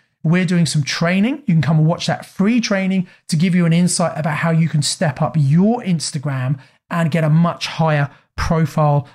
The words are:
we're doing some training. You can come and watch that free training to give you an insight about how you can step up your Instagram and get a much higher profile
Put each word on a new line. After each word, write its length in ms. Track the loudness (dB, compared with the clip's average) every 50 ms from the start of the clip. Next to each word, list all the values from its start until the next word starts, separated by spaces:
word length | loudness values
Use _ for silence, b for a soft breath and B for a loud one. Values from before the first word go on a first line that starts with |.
| B B B B -2
we're 220 | 0 2 2 2
doing 200 | 2 2 2 0
some 160 | 0 0 -2
training. 600 | -2 -2 -4 -2 -2 0 0 0 0 0 -2 -4 -2
You 80 | 0 0
can 80 | 2
come 160 | 2 2 2 2
and 80 | 2
watch 200 | 2 0 -2 -2
that 180 | -4 -6 -6 -8
free 360 | -10 -4 -2 0 2 2 0
training 460 | 0 0 -2 -2 0 0 -2 -2 -4 B B B B B
to 80 | -2
give 180 | 0 0 2 2
you 120 | 2 2
an 60 | 2
insight 460 | 2 2 2 0 0 0 -2 -2 -2 -4
about 200 | -4 -4 -4 -2
how 120 | -2 0
you 180 | 2 2 0 0
can 140 | 0 -2
step 400 | -2 -2 -2 -2 -2 -2 -2 -2
up 140 | -4 -2 0 0
your 440 | 2 2 4 4 4 2 0 0
Instagram 760 | -2 -2 -2 -2 -4 -6 -8 -6 -6 -6 -6 -4 -4 -4 -4 -6 B B B B B -6
and 200 | -4 -2 -2 0
get 140 | 0 0 2
a 60 | 2
much 380 | 2 2 2 0 -2 -4 -8 -8
higher 420 | -4 -2 0 0 2 0 -2 -2 b b b b b
profile 720 | -6 -2 0 0 0 0 0 0 2 2 2 2 0 -2 B